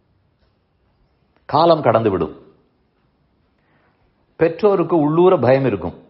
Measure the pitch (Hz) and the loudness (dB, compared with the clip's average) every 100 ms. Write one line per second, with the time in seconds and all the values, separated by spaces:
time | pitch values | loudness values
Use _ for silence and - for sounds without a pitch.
0 | _ _ _ _ _ _ _ _ _ _ | _ _ _ _ _ _ _ _ _ _
1 | _ _ _ _ - 143 170 156 127 110 | _ _ _ _ -4 0 2 2 0 0
2 | 110 90 78 - - _ _ _ _ _ | 0 -2 -6 -12 -20 _ _ _ _ _
3 | _ _ _ _ _ _ _ _ _ _ | _ _ _ _ _ _ _ _ _ _
4 | _ _ _ - 165 165 208 190 160 175 | _ _ _ -4 -4 0 0 0 0 0
5 | 147 160 180 175 120 135 131 98 87 - | 0 2 2 2 2 0 0 -4 -8 -14